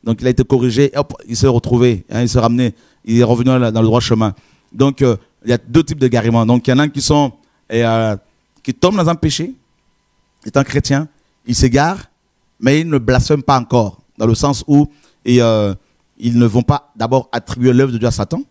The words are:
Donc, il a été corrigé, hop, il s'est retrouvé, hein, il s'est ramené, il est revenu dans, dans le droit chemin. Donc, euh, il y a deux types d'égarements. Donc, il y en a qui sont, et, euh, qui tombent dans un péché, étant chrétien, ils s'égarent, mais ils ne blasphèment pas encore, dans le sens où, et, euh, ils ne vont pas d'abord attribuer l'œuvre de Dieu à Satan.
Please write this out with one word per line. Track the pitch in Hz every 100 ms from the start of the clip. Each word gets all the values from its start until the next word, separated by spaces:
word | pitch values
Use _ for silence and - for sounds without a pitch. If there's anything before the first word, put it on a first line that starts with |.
Donc, | 113 113
il | 123
a |
été | 131
corrigé, | 127 131 123 113 139 139
hop, | - - -
il | 113
s'est | 135
retrouvé, | 120 - 120 123 107 -
hein, | 113
il | 120
s'est | 127
ramené, | 113 120 123 - _ _
il | - 117
est |
revenu | 117 120 123
dans, | 127 120
dans | 110
le | 110
droit | 117
chemin. | - 113 110 95 _ _ _
Donc, | 101 135 135
euh, | 135 107 _ _
il | 110
y |
a | 120
deux | - 127
types | 160 151
d'égarements. | 131 117 110 117
Donc, | 113 123 117
il |
y |
en | 131
a | 147
qui | 143
sont, | - 147 143 - _ _ _
et, | 117
euh, | 117 113 110 101 _ _ _ _
qui | -
tombent | - 180 208
dans | 165
un |
péché, | 165 160 143 175 262 _ _ _ _ _ _ _ _
étant | - 139
chrétien, | 135 - - 139 151 _ _ _ -
ils |
s'égarent, | 120 135 123 151 196 - _ _ _ _ _
mais | 123 147
ils | 165
ne | 147
blasphèment | 110 123 - 151
pas | 131 131
encore, | 120 123 107 85 _ -
dans | 110
le |
sens | 113 143 131 -
où, | 143 147 _ _ _
et, | 123 123
euh, | 117 110 104 95 _ _ _ _
ils | 120 117
ne | 117
vont | 107
pas | - 143 _ -
d'abord | 113 131 120
attribuer | 120 - - 123
l'œuvre | 123 135
de | 117
Dieu | 117
à |
Satan. | - 101 190 285